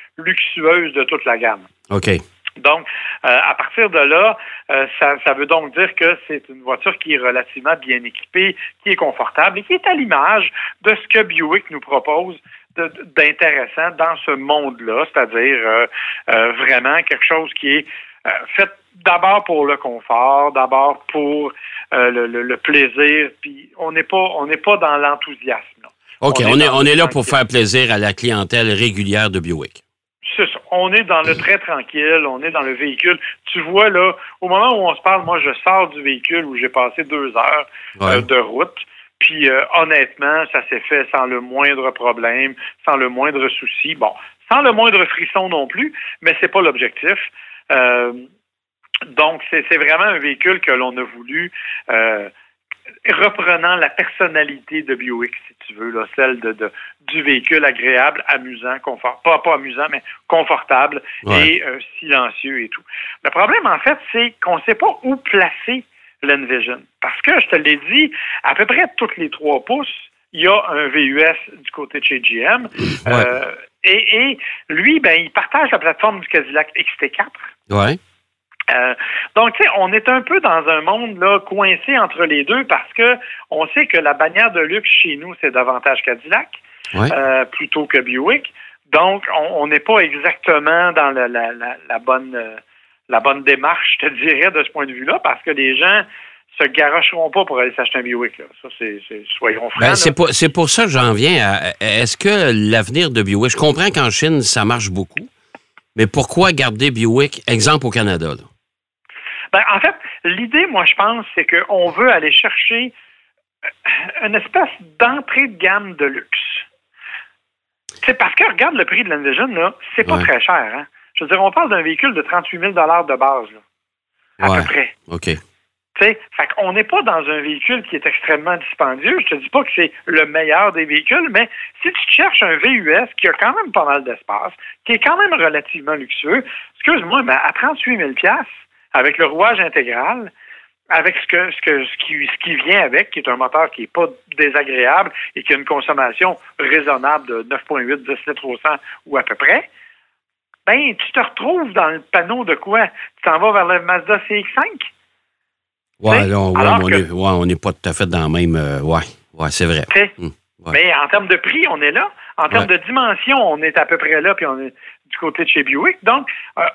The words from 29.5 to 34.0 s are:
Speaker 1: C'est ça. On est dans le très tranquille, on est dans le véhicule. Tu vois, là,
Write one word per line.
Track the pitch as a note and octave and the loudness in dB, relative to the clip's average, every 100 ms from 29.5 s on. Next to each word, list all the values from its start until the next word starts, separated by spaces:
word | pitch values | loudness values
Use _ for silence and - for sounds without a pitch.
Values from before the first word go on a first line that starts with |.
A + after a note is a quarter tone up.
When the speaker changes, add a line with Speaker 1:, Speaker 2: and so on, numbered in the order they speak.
| D#2+ - - _ _ _ _ - | -6 -8 -16 _ _ _ _ -6
Speaker 1:
C'est | G#3 F#3+ | -2 -2
ça. | - - | -4 -4
On | F3+ F#3 | -2 2
est | G#3+ | 0
dans | F#3 E3 | 2 0
le | D#3+ D#3 | 0 0
très | - G3 | 0 0
tranquille, | - D3 - D3+ D3+ E3 C#3+ | -2 -8 -6 -2 2 2 0
on | B2+ | -4
est | D#3+ | -4
dans | D#3 | -4
le | C3 | -4
véhicule. | C3 D3 A#2+ F3+ E3 - - - | -4 -4 0 0 0 -4 -12 -8
Tu | F3 | -8
vois, | D#3+ F#3+ G#3+ | 0 2 4
là, | F3+ | 4